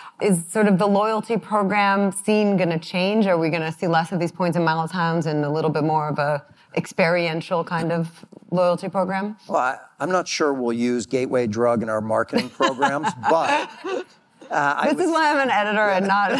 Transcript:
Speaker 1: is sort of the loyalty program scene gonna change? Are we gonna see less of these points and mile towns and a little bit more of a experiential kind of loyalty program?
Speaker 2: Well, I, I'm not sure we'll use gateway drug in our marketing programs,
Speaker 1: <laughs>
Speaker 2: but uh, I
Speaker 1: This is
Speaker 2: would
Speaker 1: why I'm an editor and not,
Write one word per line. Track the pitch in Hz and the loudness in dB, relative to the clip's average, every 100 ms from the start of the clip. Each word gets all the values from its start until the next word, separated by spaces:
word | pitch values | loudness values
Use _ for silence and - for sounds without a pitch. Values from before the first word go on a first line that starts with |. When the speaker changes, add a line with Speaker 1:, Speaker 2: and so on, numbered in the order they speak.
| - - | -20 -4
Speaker 1:
is | 208 175 165 | 0 0 -2
sort | 220 208 | 0 2
of | 185 | 4
the | 202 | 4
loyalty | 196 214 220 208 226 | 2 2 0 -2 -4
program | - 208 196 208 202 196 202 | -2 -2 0 2 2 2 0
scene | 185 - 214 208 196 | 0 0 2 2 2
gonna | 165 165 | 2 -2
change? | 165 185 185 214 196 | -4 -2 0 2 2
Are | 175 | 2
we | 165 | 2
gonna | 165 160 | 0 -4
see | 160 185 | -4 0
less | 165 165 | 0 0
of | 180 | -2
these | 170 | -2
points | - 180 165 | -2 -2 0
and | 165 | 0
mile | 160 160 | 0 -2
towns | 180 170 165 160 | -2 0 0 0
and | 151 147 | 0 0
a | |
little | 151 156 | 0 0
bit | 151 | 0
more | 151 156 151 | 0 0 0
of | 147 | -2
a | 143 147 - - _ - | 0 -2 -6 -20 _ -6
experiential | - - 175 175 170 160 165 180 | -4 0 2 2 0 -4 -2 -4
kind | 170 170 165 | -2 -4 -2
of | 170 165 - - - - | -2 -4 -10 -20 -20 -4
loyalty | 175 180 175 190 | 0 2 2 -2
program? | 196 185 190 208 214 - | -4 -2 -2 -6 -10 -4
Speaker 2:
Well, | - | 0
I, | 127 135 - - | 0 -2 -10 -8
I'm | 147 | -2
not | 185 165 | -2 -2
sure | - 156 | 0 0
we'll | 135 120 | 0 -2
use | 120 120 123 104 | 0 0 0 -2
gateway | 131 127 131 120 | -2 0 0 0
drug | 104 120 117 | 0 2 2
in | 113 | 0
our | 110 | -2
marketing | 110 110 113 - 127 | 0 0 0 -2 -4
programs, | - - 127 139 139 - 127 | -2 -2 0 0 0 -4 -4
Speaker 1:
<laughs> | - | 0
Speaker 2:
but | 165 143 294 - - 330 381 370 _ _ _ - | 2 2 0 -2 -10 -8 -8 -8 _ _ _ -6
uh, | 156 143 143 | -2 0 0
I | 151 | 0
Speaker 1:
This | 302 | 2
is | 349 | 2
Speaker 2:
would | |
Speaker 1:
why | 320 311 | 2 2
I'm | 294 269 | 2 2
an | |
editor | 202 208 208 214 | 0 0 2 2
and | 190 196 | 2 2
not, | 196 202 262 | 2 2 0